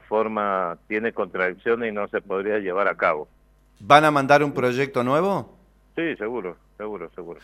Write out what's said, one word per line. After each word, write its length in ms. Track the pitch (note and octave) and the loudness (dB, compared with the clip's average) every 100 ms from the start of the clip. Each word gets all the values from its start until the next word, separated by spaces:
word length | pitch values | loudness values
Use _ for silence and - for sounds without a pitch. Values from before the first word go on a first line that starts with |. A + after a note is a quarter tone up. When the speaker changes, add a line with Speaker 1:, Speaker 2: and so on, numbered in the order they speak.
| - | -2
Speaker 1:
forma 720 | G#2+ A2 G#2+ G2+ F#2+ F2 E2+ _ | -2 0 -2 -2 -2 -2 -6 _
tiene 240 | G#2+ A2+ | -4 -4
contradicciones 800 | - F#2+ F#2 F2+ F2+ A#2+ A#2 A#2 | -4 -6 -2 -2 -2 -2 -2 -2
y 20 | |
no 160 | G#2 G2+ | -6 -6
se 120 | G#2 | -6
podría 380 | G2+ F#2+ G2+ G#2+ | -4 -4 -2 -2
llevar 280 | F#2+ F2+ F#2+ | -2 0 0
a 80 | E2+ | 0
cabo. 320 | F#2+ D#2 D2 _ _ _ _ _ | 0 0 -6 _ _ _ _ _
Speaker 2:
¿Van 260 | G2+ C#3+ D#3 | 6 6 8
a 60 | |
mandar 320 | D3 C3+ C#3+ | 4 4 4
un 80 | D3 | 4
proyecto 520 | C#3 B2 B2 C#3 C3+ | 0 0 0 -2 0
nuevo? 540 | B2 D3 F#3+ F3+ A#2 - _ _ _ - | 0 0 0 -2 -6 -16 _ _ _ -6
Speaker 1:
Sí, 200 | E3 B2 | -6 -4
seguro, 380 | G#2+ B2 F#2 E2 _ - | -6 -6 -8 -12 _ -14
seguro, 320 | G#2+ G2+ E2+ - | -10 -10 -12 -14
seguro. 240 | E2+ D#2+ | -16 -16